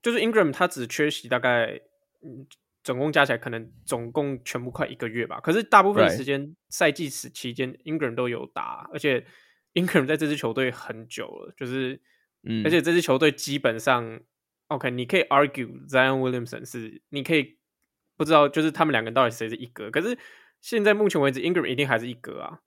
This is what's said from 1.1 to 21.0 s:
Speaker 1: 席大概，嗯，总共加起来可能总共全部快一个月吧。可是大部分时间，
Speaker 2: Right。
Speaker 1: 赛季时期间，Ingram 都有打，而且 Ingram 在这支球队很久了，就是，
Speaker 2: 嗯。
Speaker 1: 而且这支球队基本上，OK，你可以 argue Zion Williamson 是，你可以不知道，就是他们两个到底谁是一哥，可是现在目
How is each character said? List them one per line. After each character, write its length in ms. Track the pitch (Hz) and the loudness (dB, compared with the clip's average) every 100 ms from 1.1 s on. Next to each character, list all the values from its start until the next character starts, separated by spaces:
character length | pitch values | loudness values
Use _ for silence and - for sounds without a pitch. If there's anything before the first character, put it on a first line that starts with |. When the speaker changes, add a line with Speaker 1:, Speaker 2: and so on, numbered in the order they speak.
Speaker 1:
席 180 | 143 123 | -2 -4
大 120 | 127 | 0
概， 400 | 127 120 113 110 _ _ _ _ | 2 2 0 -4 _ _ _ _
嗯， 240 | 156 123 135 _ _ _ | -20 -18 -20 _ _ _
总 120 | - 127 | -6 -2
共 140 | 151 | 0
加 140 | 151 | 4
起 80 | 143 | 2
来 60 | 117 | 2
可 120 | - | -4
能 180 | 117 113 - | -10 -10 -18
总 280 | - 123 117 | -6 -6 -4
共 280 | 120 143 131 | -4 -2 -4
全 180 | - - | -8 -8
部 80 | 123 | -8
快 160 | 123 151 | -6 -6
一 80 | |
个 140 | 120 117 | -4 -6
月 180 | 113 113 | -4 -6
吧。 140 | - | -6
可 120 | - | 0
是 120 | 185 | 0
大 180 | 220 214 | 6 6
部 100 | 190 | 6
分 160 | 202 98 | 4 2
时 160 | 92 | 2
间， 220 | 135 139 143 | -2 -4 -4
Speaker 2:
Right。 80 | 165 _ | -16 _
Speaker 1:
赛 240 | - 165 | 0 0
季 180 | 147 156 | 2 -6
时 180 | - 127 | -8 -12
期 240 | - 127 | -12 -12
间， 220 | 120 127 - | -6 -6 -6
Ingram 300 | - 156 139 | -8 -4 -4
都 140 | 117 123 | -2 -4
有 180 | 117 - | -4 -8
打， 340 | - - 60 - | -8 -8 -10 -12
而 60 | 156 | -4
且 260 | 151 123 - _ _ _ _ | 0 0 -4 _ _ _ _
Ingram 320 | - 175 175 131 | -4 2 2 2
在 100 | 156 | 0
这 120 | 156 | 0
支 80 | 147 | -2
球 160 | 123 | -4
队 180 | 113 131 | -2 -2
很 380 | 123 - 110 117 | -4 -12 -14 -12
久 180 | - - | -12 -12
了， 260 | - - - | -12 -18 -12
就 100 | 127 | -8
是， 340 | 131 127 135 _ _ _ _ | -4 -4 -8 _ _ _ _
Speaker 2:
嗯。 200 | - 113 | -6 -2
Speaker 1:
而 60 | 107 | 2
且 100 | 165 | 2
这 120 | 165 | 4
支 100 | 170 | 0
球 160 | 170 170 | 2 4
队 140 | 156 | 4
基 260 | 139 - 143 | 2 -6 -2
本 220 | 135 113 | -2 0
上， 400 | 123 123 113 113 _ _ _ _ _ | 2 0 0 -12 _ _ _ _ _
OK， 220 | 143 131 | -4 -4
你 160 | 123 123 | -4 0
可 100 | 190 | 0
以 60 | |
argue 640 | - 139 143 139 120 131 139 | 4 4 4 0 -10 -12 0
Zion 320 | 131 131 135 | 4 4 4
Williamson 480 | 127 123 120 120 123 | 0 -2 -6 -12 -12
是， 320 | 127 110 - _ | -12 -12 -14 _
你 140 | 143 | -10
可 120 | 135 | 0
以 220 | 160 131 _ _ _ _ _ _ _ | 0 0 _ _ _ _ _ _ _
不 80 | |
知 80 | 151 | 4
道， 140 | 160 143 | 6 6
就 120 | 143 | 4
是 100 | 160 | 0
他 140 | 151 | 2
们 80 | 156 | 2
两 100 | 127 | 2
个 80 | 113 | 0
到 140 | 117 | 2
底 60 | 123 | 2
谁 180 | 117 113 | 0 -8
是 80 | 117 | -8
一 80 | |
哥， 260 | 123 - 104 | -12 -14 -4
可 100 | 143 | -2
是 160 | 190 240 - - _ _ | -2 -4 -10 -20 _ _
现 240 | - 233 | -4 2
在 80 | 208 | 4
目 160 | 208 | 4